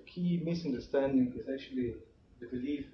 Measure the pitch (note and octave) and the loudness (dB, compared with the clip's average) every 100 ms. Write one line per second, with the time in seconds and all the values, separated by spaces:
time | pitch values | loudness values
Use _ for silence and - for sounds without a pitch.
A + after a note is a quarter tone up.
0 | - F3+ F3 E3+ E3 E3+ D3 A#2+ - C#3 | -8 -2 2 2 2 0 0 -4 0 2
1 | C#3 C3 B2 A#2 C3+ C3+ - C3 A#2 G#2+ | 4 4 4 0 -4 -6 -4 -2 -2 -4
2 | - - - - A#2+ B2 C#3 C#3+ - | -14 -20 -20 -16 -8 -4 -2 -4 -6